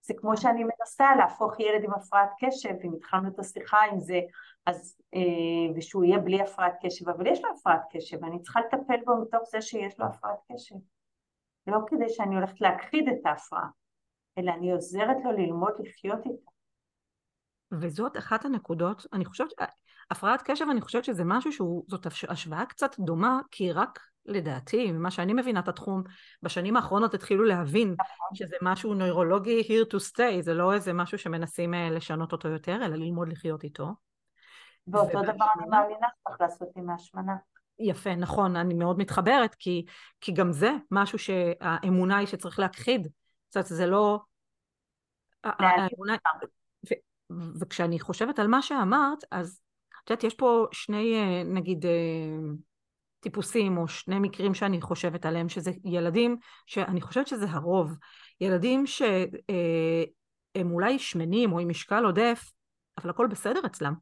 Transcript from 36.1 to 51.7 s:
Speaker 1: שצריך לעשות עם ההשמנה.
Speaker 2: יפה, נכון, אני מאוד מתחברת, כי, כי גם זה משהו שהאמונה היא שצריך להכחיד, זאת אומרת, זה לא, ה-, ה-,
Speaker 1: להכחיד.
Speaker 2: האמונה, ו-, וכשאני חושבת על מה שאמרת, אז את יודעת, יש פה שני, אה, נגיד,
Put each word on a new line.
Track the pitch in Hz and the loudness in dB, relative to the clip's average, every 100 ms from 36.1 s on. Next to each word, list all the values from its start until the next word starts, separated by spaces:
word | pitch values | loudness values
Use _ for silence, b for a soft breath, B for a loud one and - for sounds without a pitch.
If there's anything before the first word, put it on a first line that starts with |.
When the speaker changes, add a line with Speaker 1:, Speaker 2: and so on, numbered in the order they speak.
| - | -2
Speaker 1:
שצריך | - 208 | -12 0
לעשות | 175 - 180 185 | -2 -2 -12 -10
עם | 175 | -8
ההשמנה. | 175 - 190 185 190 - _ _ _ | -8 -10 -8 -6 -6 -10 _ _ _
Speaker 2:
יפה, | 214 175 202 | -2 -2 -2
נכון, | 175 180 - 190 180 | -2 -2 2 2 2
אני | 175 | 0
מאוד | 170 175 185 | 2 0 0
מתחברת, | 196 - 190 269 226 | 0 2 4 6 4
כי, | _ - 175 170 B B _ | _ -4 -4 -4 B B _
כי | - | -4
גם | 175 180 | 2 2
זה | 147 202 294 - | 4 2 2 0
משהו | 190 202 214 | 0 0 -2
שהאמונה | - 190 175 170 - 165 190 185 185 202 | -2 0 0 -2 -2 -2 2 4 4 2
היא | 196 | 0
שצריך | 190 180 - | -4 -8 -2
להכחיד, | 190 - - 254 156 _ _ _ _ | -2 -2 0 0 -2 _ _ _ _
זאת | 202 | -4
אומרת, | 185 | -2
זה | 165 180 | 0 2
לא, | 196 208 208 - _ _ _ _ _ _ _ _ _ _ _ | 4 4 2 -4 _ _ _ _ _ _ _ _ _ _ _
ה-, | 185 | -8
ה-, | - | 2
Speaker 1:
להכחיד. | 190 180 190 | 4 6 2
Speaker 2:
האמונה, | 180 196 226 165 156 - _ _ _ 190 | -4 -4 0 0 -2 -8 _ _ _ -6
ו-, | - _ _ _ 170 165 156 | -6 _ _ _ -12 -10 -8
וכשאני | 180 - 170 170 | -8 -2 -2 -2
חושבת | - 180 226 285 | -4 -4 -2 0
על | 208 | 2
מה | 247 | 2
שאמרת, | 277 285 190 254 285 302 - | 2 0 2 4 2 0 -8
אז | - 175 185 _ _ _ B | -8 -8 -12 _ _ _ B
את | - | -6
יודעת, | 233 | -2
יש | 226 | -2
פה | 226 254 233 220 | 2 4 4 2
שני, | - - 208 226 | -2 -6 -2 0
אה, | 226 202 180 | 2 2 0
נגיד, | 170 185 180 | 0 -2 -2